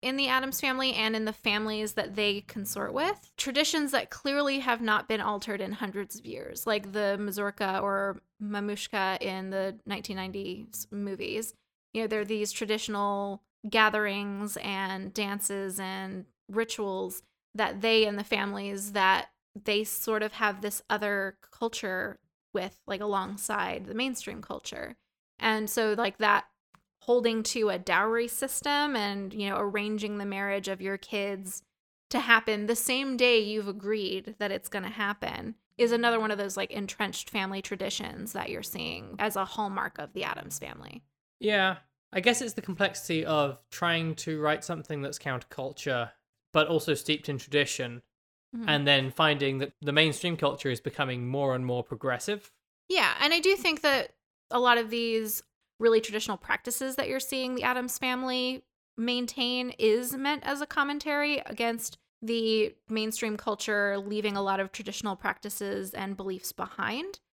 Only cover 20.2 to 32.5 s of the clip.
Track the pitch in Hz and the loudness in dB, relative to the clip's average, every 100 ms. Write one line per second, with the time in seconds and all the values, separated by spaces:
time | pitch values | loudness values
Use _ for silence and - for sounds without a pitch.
20.2 | 214 - 214 196 208 - - 208 208 202 | 0 0 0 0 -4 -6 -2 0 2 0
21.2 | 196 190 - - 233 226 202 185 202 196 | -2 -6 -20 -4 -4 -2 -4 -2 -4 -6
22.2 | _ _ _ 202 185 - - 196 208 196 | _ _ _ -4 -4 -10 -8 -4 0 0
23.2 | 190 202 - 208 185 - 190 220 262 247 | -2 -6 -4 -2 -2 -4 -6 -2 -2 -4
24.2 | - - 208 - - - - - _ _ | -8 -10 -10 -10 -10 -10 -12 -14 _ _
25.2 | _ _ 226 220 214 240 220 208 196 - | _ _ 2 2 0 2 2 2 0 2
26.2 | 214 208 - _ _ - _ _ - 247 | 4 4 2 _ _ -20 _ _ 4 4
27.2 | 233 226 220 240 214 180 185 175 214 226 | 4 2 -2 2 2 2 4 4 6 2
28.2 | 233 - 269 - 294 285 294 254 208 202 | 0 -2 -4 -2 0 2 2 0 0 -4
29.2 | 196 214 196 196 202 208 208 214 208 208 | -6 -4 -2 0 0 0 -2 -2 -2 -4
30.2 | 202 196 202 196 196 190 190 196 - 208 | -4 -2 0 -2 -2 -4 -4 -6 -4 -2
31.2 | 202 190 190 - _ _ _ _ _ - | -2 -4 -8 -12 _ _ _ _ _ -2
32.2 | 247 226 226 | 8 6 8